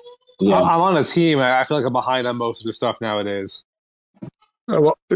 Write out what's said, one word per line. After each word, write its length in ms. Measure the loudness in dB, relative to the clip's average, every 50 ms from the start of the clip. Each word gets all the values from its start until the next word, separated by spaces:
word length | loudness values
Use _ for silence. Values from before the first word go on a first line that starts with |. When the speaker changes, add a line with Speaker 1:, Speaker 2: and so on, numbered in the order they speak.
| -20 -20 -20 _ _ _ _ -2
Speaker 1:
Yeah. 160 | 2 2 4
Speaker 2:
I'm, 80 | 4 4
I'm 180 | 2 2 2
on 160 | 2 2 2
a 60 | 2 0
team. 340 | 0 2 2 2 2 2
I, 220 | 2 2 2 2 2
I 40 | 0
feel 120 | 0 -2
like 80 | -2 -2
I'm 80 | 0 -2
behind 320 | -2 -2 -2 -2 -2 -2
on 120 | -4 -4
most 240 | -4 -4 -4 -6 -6
of 40 | -8
the 80 | -8 -6
stuff 260 | -4 -4 -4 -4 -4
nowadays. 640 | -4 -4 -4 -4 -4 -4 -4 -6 -6 -8 -10 -12 -14 _ _ _ _ _ _ _ _ _ _ -18 -18
Speaker 3:
Uh, 580 | -18 _ _ _ _ _ _ -6 -2 0 2
well, 160 | 4 2 2 _ _ 0 0